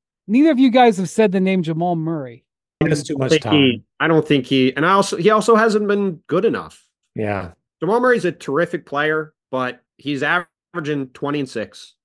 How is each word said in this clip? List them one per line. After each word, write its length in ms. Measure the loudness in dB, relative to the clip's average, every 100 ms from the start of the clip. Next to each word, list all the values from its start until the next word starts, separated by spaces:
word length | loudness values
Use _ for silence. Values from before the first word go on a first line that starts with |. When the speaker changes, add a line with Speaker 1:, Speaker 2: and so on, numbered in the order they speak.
| _ _ -2
Speaker 1:
Neither 240 | 2 4
of 80 | 4
you 120 | 4
guys 260 | 6 4 2
have 140 | -2
said 200 | 0 0
the 80 | 2
name 220 | 0 0
Jamal 320 | -2 -2 -2
Murray. 520 | -2 -4 -6 -10 -16 _ _ _ -4
Speaker 2:
That's 220 | -2 -2
too 140 | -4 -4
Speaker 3:
I 20 |
Speaker 2:
much 120 | 0
Speaker 3:
think 120 | 0
he, 40 | 2 2 2
Speaker 2:
time. 120 | 0 -8 -4
Speaker 3:
I 80 | 2
don't 180 | 2 2
think 200 | 0 2
he, 280 | 2 2
and 120 | 2 2
I 60 |
also, 260 | 2 0 0
he 100 | 2
also 280 | 2 4 4
hasn't 320 | 4 0 0
been 340 | -2 -2 -6 -4
good 200 | -2 0
enough. 400 | -2 -8 -18 _ _ _
Speaker 2:
Yeah. 360 | -8 -4 -4 -8 -14 _ -8
Speaker 3:
Jamal 200 | -2 0
Murray's 240 | 2 2
a 80 | 0
terrific 540 | -6 -6 -2 -2 -6 -8
player, 480 | -4 -2 -2 -6 _ -8
but 320 | -6 -6 -8 _ _
he's 240 | -8 -4
averaging 840 | -2 -2 -4 _ _ -10 -6 -6 -6
twenty 320 | -8 -6 -4
and 80 | -6
six. 460 | -8 -10 -12 -20 _